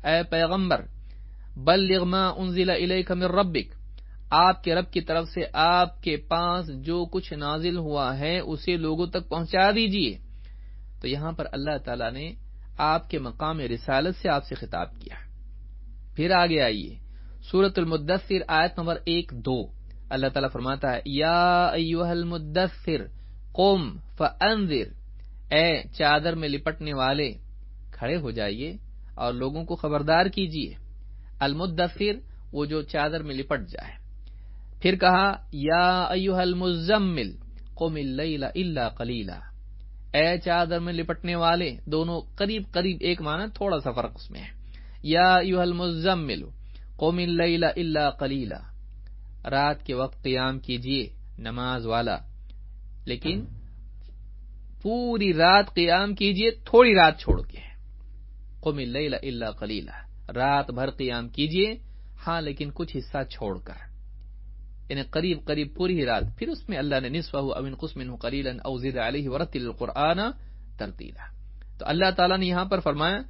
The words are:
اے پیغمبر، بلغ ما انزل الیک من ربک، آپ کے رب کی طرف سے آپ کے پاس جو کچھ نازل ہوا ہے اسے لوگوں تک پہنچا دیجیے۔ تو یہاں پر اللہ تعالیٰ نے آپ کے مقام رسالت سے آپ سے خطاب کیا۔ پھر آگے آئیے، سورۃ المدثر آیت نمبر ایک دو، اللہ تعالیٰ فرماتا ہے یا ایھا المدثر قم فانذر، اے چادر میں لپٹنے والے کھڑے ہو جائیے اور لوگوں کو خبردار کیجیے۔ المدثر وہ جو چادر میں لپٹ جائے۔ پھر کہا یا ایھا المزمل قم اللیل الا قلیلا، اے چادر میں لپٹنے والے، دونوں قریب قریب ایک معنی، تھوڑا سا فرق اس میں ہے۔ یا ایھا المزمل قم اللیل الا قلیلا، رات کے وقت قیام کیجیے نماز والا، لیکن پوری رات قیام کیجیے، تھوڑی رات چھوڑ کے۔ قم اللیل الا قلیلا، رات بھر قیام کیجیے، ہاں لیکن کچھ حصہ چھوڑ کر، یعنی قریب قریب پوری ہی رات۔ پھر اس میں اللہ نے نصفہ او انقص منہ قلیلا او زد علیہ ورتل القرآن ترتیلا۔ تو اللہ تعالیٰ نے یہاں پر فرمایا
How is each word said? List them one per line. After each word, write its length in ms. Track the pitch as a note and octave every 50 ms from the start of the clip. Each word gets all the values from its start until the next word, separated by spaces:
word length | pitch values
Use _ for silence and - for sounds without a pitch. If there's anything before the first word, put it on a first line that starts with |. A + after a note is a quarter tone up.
| -
اے 200 | D3 D#3+ E3+ E3+
پیغمبر، 580 | E3 E3 E3 E3 E3 F3+ G3 F#3+ F3+ D#3 G#2 - - - - - - - - - - - - - - - C3
بلغ 480 | C3 D#3 F3 G3 F#3+ F#3 F#3 F#3 F3
ما 220 | F3+ F#3 F#3+ F#3+ F#3
انزل 420 | - - F#3+ F#3 F3 F#3 F3+ F#3
الیک 420 | F3 - F3 F3+ F#3 F#3 F3+ -
من 120 | F#3 F3+ F#3
ربک، 520 | F3 F3 G3 G3+ F3+ D#3+ C3 F#2 - - - - - - - - - - - - -
آپ 340 | C#3 D#3+ F3 F#3 F#3 - -
کے 120 | F3 E3
رب 160 | F3+ F3+ -
کی 100 | - F3
طرف 260 | E3+ - D#3+ E3 E3+ -
سے 120 | - F3+ D#3 - -
آپ 500 | - D#3+ E3+ F3 F3+ F3+ F3 - - -
کے 140 | F3 D3+ D3
پاس 540 | - - E3+ E3 F3 F3 F3 F3+ F3 D#3 C#3 C3
جو 240 | C3+ D#3+ E3 F3 F3
کچھ 280 | E3 - F#3 F3+ - E3+
نازل 440 | D3 D3 C#3+ D3+ D#3 E3 F3 F3 F3+
ہوا 420 | D#3+ D3+ D3 C#3+ C3+ B2 C3 C3+
ہے 200 | D3 D#3+ F3 F#3
اسے 380 | D3 - D#3 C#3+ - - F3 E3+
لوگوں 280 | D#3+ D#3+ D#3 D#3+ F3+
تک 240 | F3 F3+ F3+ E3+ -
پہنچا 420 | D#3 E3 E3+ D#3 - F#3 F#3+ G3+
دیجیے۔ 460 | G3+ A#3 A3+ G3+ F#3+ G#3 D#3+ A#2 F2+ - - - - - - - - - - - - - - - - -
تو 60 | - B2
یہاں 240 | C3 C#3+ D3+ E3
پر 160 | D#3+ D3+ D3 -
اللہ 260 | - C3+ C#3 D3+ D3+ C3+ -
تعالیٰ 260 | C3+ B2 B2 A#2 A#2
نے 220 | B2 C3+ D3+ E3 - - - - - - - - - -
آپ 320 | D3+ D3+ D#3 E3+ E3 -
کے 100 | - D3+
مقام 400 | C3 A#2+ A#2 - D#3 D#3 D#3+ D#3
رسالت 560 | C3+ A#2 A#2 A#2 - - C3+ C3+ D3+ F3+ F3+
سے 140 | - - F#3+
آپ 160 | D3 C#3 -
سے 100 | - C#3
خطاب 440 | - A#2+ - - E2+ F2 - - -
کیا۔ 160 | - - - - - - - - - - - - - - - - - - - - - - -
پھر 160 | - D#3 F3
آگے 300 | F#3+ F3+ F3 E3+ E3 D3+
آئیے، 380 | C3 A#2 G#2+ G#2 E2 - - - - - - - - - - - - -
سورۃ 220 | - F#3 G3 G3 F#3+ F#3+
المدثر 600 | E3+ E3 D#3+ D3+ C#3+ D#3 F#3 F#3+ - - G3+ F#3 - -
آیت 320 | D#3+ D#3 E3 F3+ - -
نمبر 180 | E3 E3 E3 - -
ایک 260 | E3+ E3 E3+ F3 -
دو، 340 | C3+ A#2+ A#2 C#3 B2+ A#2+ G2 - - - - - - - - -
اللہ 180 | C3 C3 C3+ C3+
تعالیٰ 240 | - C#3+ C3+ B2+
فرماتا 440 | - B2+ B2 C3 C3+ C#3 - C3+ B2
ہے 60 | - -
یا 600 | C#3+ C#3 C#3 D3+ E3 E3+ F3 F3 F3+ F3 F3 F3
ایھا 440 | F3 - E3+ E3 D#3+ E3 E3 F3 E3+
المدثر 960 | E3+ F3 E3+ E3+ E3+ E3 D#3 D3+ D3+ F3 F#3 F3+ - - - F3+ D#3+ - - - - - - - - - - - -
قم 440 | - F#3 G3+ G3 F#3 D#3 - - C#3+ - - - -
فانذر، 760 | D#3+ - - - F#3 G#3 A3 G#3+ G3+ E3+ D3 B2 G2+ - - - - - - - - - - - - - D3
اے 300 | D#3 E3 E3+ D#3+ C3 - - - -
چادر 380 | D#3 D3 D3 D3+ D3+ E3+ E3
میں 140 | D#3+ D#3+ D3
لپٹنے 440 | C#3 C#3+ - D#3 D#3 - D#3 D3+ C#3+
والے 380 | C3+ C3 C3 C#3 D3 D3 B2 G#2 - - - - - - - - - - -
کھڑے 260 | - - A#2 B2+ E3 F3
ہو 140 | C#3+ A#2+
جائیے 460 | A2+ A#2 G#2 G2+ G2+ A#2 C3+ D#3+ F#3 G#3 - - - - - - -
اور 180 | - B2 A#2+ A#2+
لوگوں 320 | A#2+ B2+ C3+ D3 D#3+ E3
کو 100 | D#3+ F3
خبردار 500 | E3+ - D3+ D3 D3 C#3+ D#3 D#3+ E3+ F#3
کیجیے۔ 480 | G3 - G3+ F#3+ D#3+ D#3 D#3 B2 - - - - - - - - - - - - - - -
المدثر 800 | C#3 C#3+ C#3 D#3 F3+ F#3 E3 E3 F3 F3 - - G3+ G#3 G#3 B3 - - - - - - -
وہ 120 | C#3+ D3
جو 160 | D3 D#3 D#3
چادر 420 | D3 - - D3+ D3 D3+ D#3+ E3 D3+
میں 120 | D3 C3+
لپٹ 240 | C3 C3+ - D3+ B2+
جائے۔ 440 | G2+ - - - - - - - - - - - - - - - - - - - - - - -
پھر 140 | - F#3 F#3+
کہا 360 | F3+ F#3+ F#3 F3+ F3+ G3 G3+ G3 - - -
یا 520 | - C#3+ C#3 D#3 D#3+ F3 F3+ F3+ F#3 F#3 F3+
ایھا 380 | - F#3 F#3+ F#3+ G3 F#3 F#3
المزمل 880 | F3+ F3+ F3 F3 F#3 F3+ F3 E3 D#3+ F3 G#3+ G#3+ G3 F#3 E3+ C#3+ A2 F#2+ F2 - - - - - - - -
قم 200 | - E3 E3 D#3
اللیل 480 | D3+ C#3+ C3+ C3 C3+ D3+ E3 D#3 C#3+ C3+
الا 460 | - - F3 F#3 F3 D#3 C3+ A#2+ A2+
قلیلا، 500 | - - A#2+ A#2 B2 A#2 G#2 F2+ F2 F#2 - - - - - - - - - - - - - - -
اے 240 | D3 D#3 E3+ F3 F3
چادر 420 | - F3+ E3+ E3+ F3 E3 F3 E3+
میں 140 | E3+ F3 E3+
لپٹنے 420 | E3 D#3+ D#3+ E3 - - F3 F3
والے، 420 | E3+ E3 E3 E3+ F3 F3+ D3 A#2 - -
دونوں 360 | D3+ D3+ D#3 D#3+ E3+ E3+ D#3+ - - -
قریب 280 | - G3+ G3+ A3 G#3+ G3 -
قریب 260 | - F3 F3+ F#3 F3+ -
ایک 220 | - F3 F3 F3
معنی، 220 | D#3+ D3+ D3+ E3+ G#3 A3 -
تھوڑا 260 | - G3+ G3+ F3 D3+
سا 120 | B2+ C3
فرق 200 | A2+ A#2+ A#2 A#2 -
اس 160 | - - -
میں 80 | - -
ہے۔ 80 | - - - - - - - - - - - - -
یا 300 | D3 D#3+ E3+ F3+ F#3 F#3
ایھا 280 | F3+ F3 F#3+ F#3 F#3
المزمل 840 | F3 F3 F3 F3 F3+ F3 E3+ D#3+ E3 F#3+ F#3+ E3+ D#3 C3+ G#2 D#2 C#2 - - - - - - - - - - -
قم 200 | D3+ D#3+ F3 F3+
اللیل 460 | F3 F3 E3+ E3+ E3+ F3 E3+ E3+ E3+
الا 460 | D#3 - F3 E3+ E3 D#3 D3+ D3 C#3+
قلیلا، 500 | C3+ - D3 C3+ C#3 C3+ B2 G#2 D2+ - - - - - - - - - - - - - - - - - - A#2+
رات 360 | C#3 C#3 C#3+ D3 D3+ - -
کے 80 | - C3
وقت 300 | B2 C3 C3 - - -
قیام 360 | C3 B2+ B2+ C3 C3 C3+ C3
کیجیے 540 | - - B2 B2 B2 C3 C#3 C3+ A2 F#2+ - - - - - -
نماز 480 | A2+ A2+ A#2+ B2 B2 B2+ B2+ B2 A2+
والا، 320 | A2+ A2+ A#2 A#2 A2+ F#2 - - - - - - - - - - - - - - - - - -
لیکن 400 | - B2 A#2+ - D3+ F3 G3+ B3 - - - - - - - - - - - - - - - - - - - - - - - - - - -
پوری 520 | - G3+ A3+ B3 B3 A#3+ A#3 A3 G3+ G3 E3+
رات 420 | D#3 E3 F3 F#3+ G3+ G3+ - -
قیام 400 | F3+ E3+ E3+ E3+ F#3 G3+ G#3 G3+
کیجیے، 360 | - G3+ G3+ G3 F#3 A3 A3+
تھوڑی 420 | A3+ - - - - A#3 B3+ A#3+ G#3
رات 260 | F#3 E3+ D#3 D#3 -
چھوڑ 220 | - - - -
کے۔ 160 | A2 - - - - - - - - - - - - - - - - - - - - - - -
قم 160 | - D#3 D3 C#3+
اللیل 360 | B2+ A#2+ A#2+ C#3 D3+ D3 C3
الا 380 | - - C#3 B2 A#2 A2+ A2
قلیلا، 400 | G#2+ - G#2+ G#2 A2 G2 D#2+ - - - - - - - - -
رات 400 | - B2 B2+ C#3 C#3+ C#3+ C#3 C#3
بھر 180 | B2 B2 C3 C3+
قیام 400 | C3 - C3+ B2 A#2+ A#2+ A#2+ A#2
کیجیے، 460 | - C#3 C#3+ D#3 D#3+ F#3 G3+ A3 A3+ A3+ - - - - - - - - - E3
ہاں 140 | E3+ E3+
لیکن 280 | D#3 D3 C#3+ - D3+ D3 -
کچھ 240 | - E3+ - - C3+
حصہ 260 | B2 - - C#3 C3
چھوڑ 360 | - - - A2+ G2+ F#2+ F2
کر، 340 | - - - - - - - - - - - - - - - - - - - - - - - - - -
یعنی 120 | C#3 C#3
قریب 440 | C3 - - D#3 E3 F#3 E3+ D3+ -
قریب 300 | - D3+ D3+ D3 C#3+ -
پوری 240 | - F3+ F3+ F#3 E3
ہی 60 | C#3
رات۔ 180 | A#2+ A2+ G2+ - A2 - -
پھر 100 | A3+ E4
اس 220 | D#4+ - - -
میں 80 | G3 C#3
اللہ 180 | C#3+ D3 C#3 C3
نے 100 | C3 B2
نصفہ 280 | C#3 E3+ D#3 - - C#3+
او 160 | C#3 C3+ -
انقص 440 | - C3+ C#3 C3+ - - D3+ - C3+
منہ 180 | C3 B2+ B2
قلیلا 360 | A#2 - A#2+ C3+ C#3 C3+ B2+ B2 A#2+ -
او 140 | C3 C3+ B2
زد 200 | B2 C3+ B2+ B2+
علیہ 320 | A2 A#2 C3 D3 C#3+ C3+
ورتل 360 | B2 C#3+ E3+ - - C3+ B2
القرآن 540 | A#2 A2 - B2 - - C3+ D3 D#3 E3+ F#3+ G#3 B3 - - - - - - - - - -
ترتیلا۔ 460 | A2 G2 - - - - - - - - - - - - - - - - - -
تو 60 | - -
اللہ 240 | D3+ E3+ F#3+ F#3 F#3 F#3
تعالیٰ 200 | F3+ F3+ F#3 F#3+
نے 80 | F#3+
یہاں 200 | F3+ F3+ F3 F#3
پر 140 | F#3+ G3+ F#3
فرمایا 400 | - D#3+ C#3+ D3 D#3 F3 F#3+ A3 C4+ -